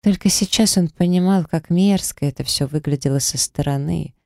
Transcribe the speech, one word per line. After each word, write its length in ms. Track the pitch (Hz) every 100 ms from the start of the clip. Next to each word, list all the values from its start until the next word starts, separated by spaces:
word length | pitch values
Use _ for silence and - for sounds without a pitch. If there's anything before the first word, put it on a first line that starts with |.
Только 280 | 202 190 196
сейчас 480 | - 190 - 220 190
он 120 | 170
понимал, 560 | _ 175 180 180 196 160
как 240 | 165 -
мерзко 560 | 175 196 190 - - 143
это 180 | 131
всё 220 | 127 - 139
выглядело 540 | 147 147 143 143 139
со 180 | - 139
стороны 760 | - - 143 139 147 165 147 _